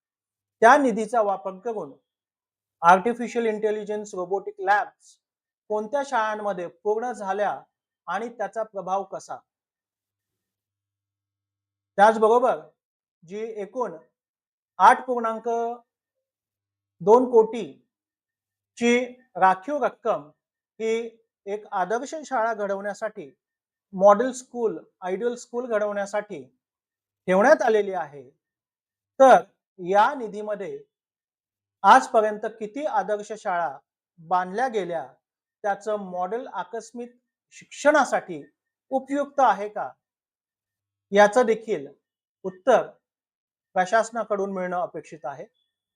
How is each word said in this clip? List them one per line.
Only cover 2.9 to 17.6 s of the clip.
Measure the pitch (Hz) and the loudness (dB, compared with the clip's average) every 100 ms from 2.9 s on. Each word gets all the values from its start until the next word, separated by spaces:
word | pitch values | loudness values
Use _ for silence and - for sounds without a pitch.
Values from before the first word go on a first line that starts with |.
| 190 233 240 226 240 233 | 6 4 -4 -6 -4 -2
इंटेलिजन्स | 214 214 214 202 214 208 | -2 -2 -4 -6 -8 -8
रोबोटिक | 185 175 196 202 202 | -10 -6 -6 -6 -6
लॅब्स | 190 202 180 - _ _ _ _ _ _ - | 0 0 -2 -10 _ _ _ _ _ _ -8
कोणत्या | 214 214 285 277 | -8 -4 -6 -4
शाळांमध्ये | 247 214 214 208 185 170 - | -2 -2 -4 -6 -6 -10 -8
पूर्ण | 208 214 247 | -4 -4 -4
झाल्या | 208 190 196 196 143 - _ _ _ - | -8 -6 -4 -4 -4 -12 _ _ _ -10
आणि | 190 233 | -8 -8
त्याचा | 233 196 226 | -8 -8 -8
प्रभाव | 214 202 180 196 | -10 -10 -6 -6
कसा. | 190 165 - 127 _ _ _ _ _ _ _ _ _ _ _ _ _ _ _ _ _ _ _ _ _ _ _ _ _ - | -6 -12 -14 -16 _ _ _ _ _ _ _ _ _ _ _ _ _ _ _ _ _ _ _ _ _ _ _ _ _ 4
त्याचबरोबर | 214 220 214 240 247 156 - _ _ _ _ _ | 4 6 4 4 2 -2 -8 _ _ _ _ _
जी | 165 208 226 208 | -16 -12 -10 -10
एकूण | 196 254 214 156 - _ _ _ _ _ _ - | -10 -8 -8 -10 -20 _ _ _ _ _ _ 4
आठ | 196 247 254 | 4 4 0
पूर्णांक | 240 226 220 233 233 233 240 _ _ _ _ _ _ _ _ _ _ _ - | -4 -4 -6 -4 -4 -4 -8 _ _ _ _ _ _ _ _ _ _ _ -4
दोन | 170 240 247 | 4 6 6
कोटी | 233 220 240 | 2 2 0